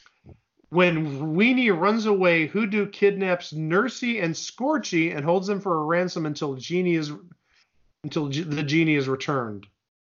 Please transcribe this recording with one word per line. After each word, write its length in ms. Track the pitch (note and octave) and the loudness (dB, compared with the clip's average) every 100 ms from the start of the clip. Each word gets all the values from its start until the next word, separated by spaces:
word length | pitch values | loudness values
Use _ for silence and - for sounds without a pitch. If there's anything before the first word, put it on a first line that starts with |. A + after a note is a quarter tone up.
| - _ - - _ _ - | -20 _ -20 -20 _ _ -4
When 680 | E3 F3+ D#3+ D#3 C#3 D#3 E3 | 2 4 2 -2 -4 -4 2
Weenie 420 | A#3 C4 A#3+ E3+ | 2 4 2 2
runs 280 | F#3+ A3+ G#3+ | 2 2 2
away, 420 | G3+ F3+ E3 D3+ | 4 4 4 2
Hoodoo 400 | G3+ A3 G#3 G3+ | 0 0 0 -2
kidnaps 640 | - G3+ F#3+ F#3+ F3 - | 2 2 2 0 -2 -4
Nursey 720 | D3+ D#3 F3+ B3 - B3 A3+ | -6 0 2 0 -2 -4 -2
and 120 | E3 | -2
Scorchy 800 | D#3 - - C4 D4+ - E3+ E3 | -4 -8 -4 -2 -2 0 0 0
and 120 | D#3 D3 | 0 0
holds 200 | F#3 F#3+ | 0 0
them 140 | G3 | -4
for 220 | G3 E3 | 0 0
a 20 | |
ransom 420 | D3+ E3+ F3+ F3+ D#3+ | 2 0 0 -2 -4
until 300 | C#3+ D3+ C3 | -4 -6 -6
Genie 400 | A#2+ F3 F3+ E3 | -4 -2 2 0
is, 160 | D3 D3+ - - _ _ _ _ _ _ D3+ | -2 -8 -16 -20 _ _ _ _ _ _ -6
until 240 | E3+ D3 | -2 -2
G-, 140 | C#3 | -2
the 200 | D#3 D3 | -4 -4
Genie 320 | D3 D#3+ D#3+ D3 | 0 2 4 2
is 140 | C3+ | 0
returned. 580 | C3+ - C#3 A#2 G2+ - _ _ _ _ | -4 -2 -2 -4 -8 -14 _ _ _ _